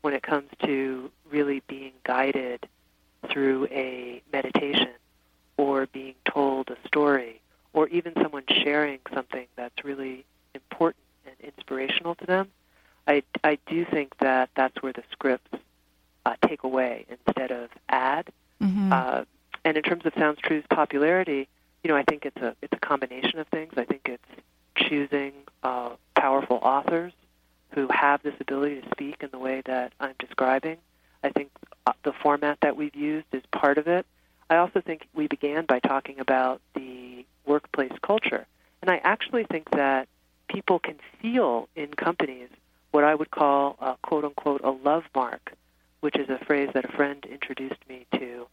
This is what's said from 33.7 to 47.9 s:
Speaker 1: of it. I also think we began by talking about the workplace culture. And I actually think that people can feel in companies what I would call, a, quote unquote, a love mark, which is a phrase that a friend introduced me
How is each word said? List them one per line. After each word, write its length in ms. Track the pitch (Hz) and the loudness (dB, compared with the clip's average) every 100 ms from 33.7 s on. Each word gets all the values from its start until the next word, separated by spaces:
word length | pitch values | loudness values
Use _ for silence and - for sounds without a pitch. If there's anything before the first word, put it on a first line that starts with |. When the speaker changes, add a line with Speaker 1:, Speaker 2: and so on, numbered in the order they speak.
| 143 | 4
Speaker 1:
of 100 | 151 | 2
it. 180 | 180 - _ _ _ _ | 0 0 _ _ _ _
I 80 | 165 | 4
also 240 | 175 190 | 4 0
think 260 | - 160 - | -2 -10 -8
we 140 | 160 151 | -4 -2
began 380 | - 143 151 160 | 0 -2 -2 2
by 140 | 127 | 2
talking 400 | - 135 - 135 | 2 0 -2 -8
about 420 | 131 131 127 131 _ | 0 2 2 -2 _
the 520 | - 131 127 127 123 127 _ 139 | -12 -10 -14 -16 -18 -20 _ 0
workplace 460 | 147 - - 131 131 | 0 0 -4 -4 -4
culture. 440 | - 214 - - - _ _ _ | 0 0 0 -4 -8 _ _ _
And 80 | 185 | 0
I 80 | 180 | 2
actually 420 | - 214 - 247 214 | 2 0 0 -2 0
think 240 | 160 156 | -4 0
that 360 | 151 139 135 135 _ _ _ - | 2 4 2 -2 _ _ _ -10
people 320 | 196 - 175 | -8 0 0
can 160 | - 151 - - | 0 -12 -20 -8
feel 480 | 226 247 170 117 - - | -2 2 2 2 -4 -10
in 140 | 147 | -10
companies 560 | 147 165 175 151 127 123 - _ _ _ | -2 -2 0 -4 -6 -18 -20 _ _ _
what 120 | 147 | 4
I 100 | 147 151 | 6 4
would 140 | 156 | -2
call, 460 | - 147 139 139 - | 2 4 6 4 0
a, 160 | 135 131 | -6 -6
quote 240 | - 156 147 | -2 -2 -2
unquote, 360 | 143 147 139 | -2 -2 0
a 80 | 135 | 0
love 320 | 131 143 160 165 | 0 0 0 0
mark, 400 | 135 127 - - - _ _ _ _ | -2 -2 -6 -14 -18 _ _ _ _
which 180 | 147 - | -2 -2
is 120 | 135 | -4
a 140 | 131 - | -6 0
phrase 240 | 143 139 | 0 2
that 120 | 135 127 | -2 -4
a 60 | |
friend 300 | - 143 143 - | 0 0 -2 -14
introduced 480 | 131 - 131 135 - | -12 -10 -8 -8 -10
me 200 | - | -14